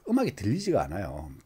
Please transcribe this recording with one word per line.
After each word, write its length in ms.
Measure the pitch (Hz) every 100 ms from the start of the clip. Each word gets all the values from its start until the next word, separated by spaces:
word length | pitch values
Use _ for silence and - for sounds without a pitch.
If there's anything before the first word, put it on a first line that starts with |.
| -
음악이 280 | 254 202 -
들리지가 480 | 101 170 190 117
않아요. 460 | 69 87 101 73 73 67